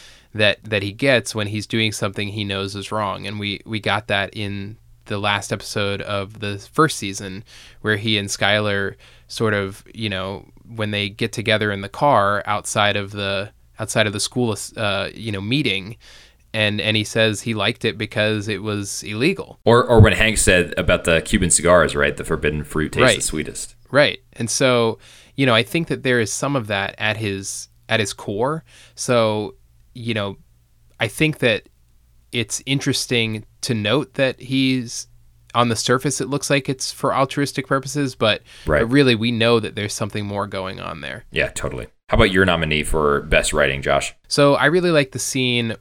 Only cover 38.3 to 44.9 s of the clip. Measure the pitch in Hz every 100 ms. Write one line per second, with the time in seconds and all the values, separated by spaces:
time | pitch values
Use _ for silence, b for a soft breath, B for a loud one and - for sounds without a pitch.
38.3 | 101 - B B - 113 135 135 113 117
39.3 | 117 113 117 107 - 104 - 104 107 101
40.3 | 101 101 98 92 95 87 82 71 69 -
41.3 | - 67 - 69 64 55 _ - 113 110
42.3 | 92 95 85 80 78 73 80 73 71 76
43.3 | 80 73 76 71 67 69 69 - - -
44.3 | - 143 139 139 175 180